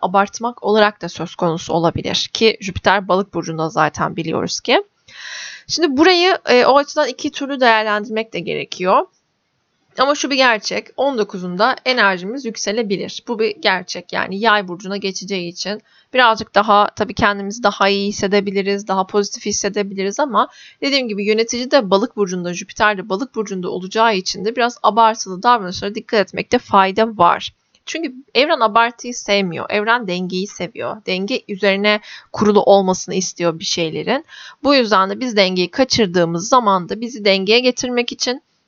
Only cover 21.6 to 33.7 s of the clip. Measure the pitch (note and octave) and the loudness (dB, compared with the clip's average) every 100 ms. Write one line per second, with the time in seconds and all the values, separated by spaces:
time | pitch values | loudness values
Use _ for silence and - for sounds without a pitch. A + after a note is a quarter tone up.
21.6 | B3+ C#4+ G3 G3 B3 - G3 F#3 F3 F3 | 0 2 4 2 0 -2 -2 -2 -6 -8
22.6 | G3 - G#3+ G3 G#3+ F#3+ C4 A3+ G3+ F#3+ | -10 0 0 0 -4 -6 -4 -6 -6 -6
23.6 | F3 F#3 F#3 A3 A3+ F#3+ F#3 G3 G3 B3+ | -4 -6 -4 0 2 2 -4 -6 -4 -2
24.6 | A#3+ - A3 G#3+ A3+ A3+ F#3+ F#3 A#3+ A#3+ | -2 0 0 4 2 2 -8 -2 2 2
25.6 | F3+ F#3 G3 A3 - A3 G#3+ F3+ - B3 | 0 -6 -6 -8 -2 0 0 -4 0 -2
26.6 | - G3+ F#3+ G3 A3+ G#3 E3+ - - - | 4 4 4 2 0 4 4 4 -4 -16
27.6 | _ _ - D#4+ D4 B3+ - A#3 D4+ D4+ | _ _ -10 -8 -8 -8 -4 0 2 2
28.6 | A3 A3 A#3 - A#3+ A#3+ - G3+ F#3+ D#3+ | 2 2 0 -2 -10 -10 -2 0 0 -4
29.6 | - G#3 G#3+ B3 G3 F3+ F3+ F#3 G3 - | -4 -2 0 0 0 -4 -4 -4 -6 -8
30.6 | A3 - A#2 A3 G3 F#3 G3+ B3+ - G3 | -10 -8 -8 -8 -4 -4 -2 -4 -6 -2
31.6 | G3+ G3 G#3 G#3 - - - - G#3+ G#3 | 0 2 2 0 -4 -20 -14 0 4 4
32.6 | - G3 F#3 F#3 - F3+ F#3 - E3+ E3 | 6 6 6 0 -2 -4 -4 -2 -2 -2
33.6 | - | -4